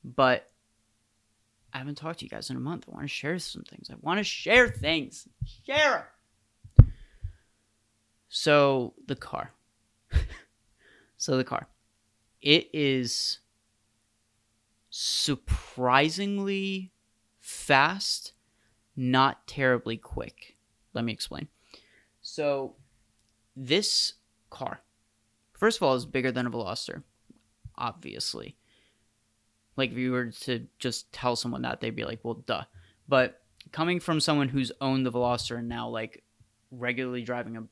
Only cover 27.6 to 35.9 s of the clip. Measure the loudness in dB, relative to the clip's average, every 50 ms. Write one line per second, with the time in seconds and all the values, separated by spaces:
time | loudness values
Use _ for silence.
27.6 | _ -20 _ -8 -8 -8 -8 -8 -16 -14 -10 -6 -6 -6 -6 -8 -12 -14 -18 _
28.6 | _ _ _ _ _ _ _ _ _ _ _ _ _ _ _ _ _ _ _ _
29.6 | _ _ _ -4 -4 -2 -2 -4 -2 -2 -2 -2 -4 -4 -10 -10 -6 -6 -6 -6
30.6 | -6 -12 _ _ -6 -6 -6 -6 -12 _ -16 -4 -2 -2 -2 0 -4 -4 -4 -4
31.6 | -6 -6 -6 -6 -6 -8 -6 -6 -8 -8 -8 -8 -8 -8 -8 -8 -6 -6 -6 -6
32.6 | -6 _ _ -20 -20 _ _ _ _ 2 4 4 4 2 -2 _ _ _ _ _
33.6 | -20 -14 -6 -4 -2 0 0 -2 0 0 0 2 2 2 2 2 2 2 0 -2
34.6 | -2 -2 -6 _ -2 0 0 2 0 0 0 0 0 0 0 -2 -4 -6 -6 -6
35.6 | -6 -6 -6 -6 -6 -6